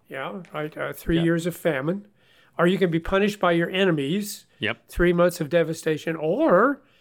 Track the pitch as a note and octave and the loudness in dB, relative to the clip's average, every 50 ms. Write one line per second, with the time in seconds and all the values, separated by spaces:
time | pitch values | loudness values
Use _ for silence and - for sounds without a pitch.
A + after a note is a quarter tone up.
0 | _ _ C#3+ C3+ C3+ - G#3 G3+ E3+ - - D3+ D3+ D#3 - - C#3 C#3 D3 - | _ _ -12 -10 -10 -10 -10 -12 -16 -12 -10 -8 -8 -8 -8 -8 -8 -8 -8 -8
1 | - - E3+ E3 E3 E3 E3 E3+ E3 F3+ E3 - - F3 D3+ C3 C3 D#3 F#3 G3+ | -2 0 0 2 2 2 0 0 -2 -4 -8 -4 -2 -2 -2 0 -2 -2 -4 -4
2 | G3+ - _ _ _ _ _ _ _ _ _ - E3 F3 F#3 F#3 F#3+ F3 D#3+ E3 | -8 -14 _ _ _ _ _ _ _ _ _ 2 2 2 4 2 2 2 0 -2
3 | E3 - F#3 G3 G3+ G#3 G3+ - - F3 F3 E3+ E3+ - F#3 F#3 G3 F#3+ E3 D3 | -2 0 0 2 2 0 0 0 0 2 2 2 0 0 0 0 2 2 2 0
4 | C#3 C3+ E3+ G#3 G#3 G#3 - - - _ _ _ - G#2 A#2+ - _ _ - - | 0 -2 -2 -4 -4 -6 -10 -14 -16 _ _ _ -4 -4 -4 -6 _ _ -2 0
5 | F3 F3 F3 E3+ F3 F3+ E3+ - E3 C#3 F3 E3+ E3 D3+ D#3+ - - D#3+ D#3 D3 | 2 2 4 4 2 2 2 -2 -6 0 0 0 0 0 -2 -4 -4 -4 -4 -2
6 | - E3+ D#3+ D#3+ D3+ D#3 F3+ B3 D#4+ D#4 G3 F3+ A3 C#4 C#4+ C#4 _ _ _ _ | -4 -6 -6 -4 -2 -2 0 2 2 4 6 6 4 4 2 -2 _ _ _ _